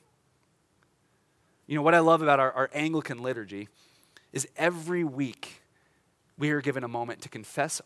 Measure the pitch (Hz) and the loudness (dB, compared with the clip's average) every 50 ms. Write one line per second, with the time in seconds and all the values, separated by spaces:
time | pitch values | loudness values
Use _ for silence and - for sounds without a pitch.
0 | _ _ _ _ _ _ _ _ _ _ _ _ _ _ _ _ _ _ _ _ | _ _ _ _ _ _ _ _ _ _ _ _ _ _ _ _ _ _ _ _
1 | _ _ _ _ _ _ _ _ _ _ _ _ _ - 143 151 143 160 170 170 | _ _ _ _ _ _ _ _ _ _ _ _ _ -6 -2 2 4 6 8 8
2 | 160 160 165 160 160 147 143 135 135 131 120 127 135 - - 151 151 160 160 156 | 8 6 6 6 6 6 6 6 4 2 2 0 -2 -2 -2 -4 -2 -2 -2 -2
3 | - - 135 120 123 127 127 117 107 95 101 98 107 107 _ _ _ _ _ _ | -4 -6 -8 -8 -6 -6 -6 -6 -8 -10 -10 -12 -12 -14 _ _ _ _ _ _
4 | _ _ _ - _ _ - 139 131 - - - 156 175 180 165 156 170 180 175 | _ _ _ -20 _ _ -8 -8 -8 -8 -4 0 0 0 0 -2 -6 -4 -2 -2
5 | 170 147 127 135 143 123 - - - - - - _ _ _ _ _ _ _ _ | -2 -2 -2 -4 -6 -6 -6 -10 -16 -16 -16 -18 _ _ _ _ _ _ _ _
6 | _ _ _ _ _ _ _ - 143 151 151 147 131 143 127 131 127 120 117 117 | _ _ _ _ _ _ _ -4 -2 -2 0 0 -2 -2 -4 -4 -4 -6 -6 -6
7 | 120 117 117 - - - - 120 104 - - 147 143 156 - - - | -6 -6 -8 -12 -14 -16 -16 -16 -14 -8 -4 -4 -2 -2 -4 -8 -8